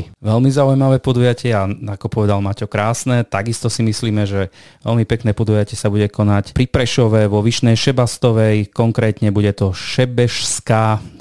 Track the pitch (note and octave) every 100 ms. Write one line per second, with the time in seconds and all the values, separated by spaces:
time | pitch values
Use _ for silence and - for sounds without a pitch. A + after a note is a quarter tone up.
0 | - - G#2+ A2+ C3+ C#3 C3+ C3+ C3+ C3
1 | C3 B2 B2 A#2 A#2+ G#2+ F#2+ - G#2 G2
2 | - A2+ G#2 G2+ G2 G2+ G#2 G#2 G#2+ A#2
3 | C3 B2 A2+ G2 A2+ A2+ A2+ - A2 G#2
4 | A2+ G#2+ G2+ G2 F#2 - - _ A2+ A#2
5 | A2 A#2 A2 G#2 A2 G#2+ G2+ G#2+ G#2+ G#2
6 | G#2 - G#2 G2+ - - B2+ C3+ A#2+ -
7 | A2+ A2 G#2 G#2 A2+ - A#2+ A2+ C#3 B2+
8 | A#2+ - B2 A2+ A2 G#2+ G2+ - A#2 A#2
9 | A2 - G#2+ G2 G#2 - G2 F#2+ - -
10 | B2+ A#2+ A#2+ - - - - A2+ A2 G#2+
11 | - -